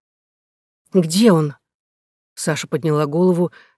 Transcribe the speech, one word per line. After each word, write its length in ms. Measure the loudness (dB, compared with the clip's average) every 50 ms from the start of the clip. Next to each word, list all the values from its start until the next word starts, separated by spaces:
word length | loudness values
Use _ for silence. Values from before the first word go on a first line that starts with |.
| _ _ _ _ _ _ _ _ _ _ _ _ _ _ _ _ _ _ 0
«Где 380 | 0 0 0 0 2 4 4
он?» 240 | 4 4 2 -2 -6 -12 _ _ _ _ _ _ _ _ _ _ _ _ _ _ _
Саша 320 | -10 -6 -6 -6 -6 -6
подняла 400 | -6 -6 -4 -2 -2 -2 -2 -2
голову, 460 | -2 -2 0 2 2 2 0 -2 -4 -6 -12 _ _ _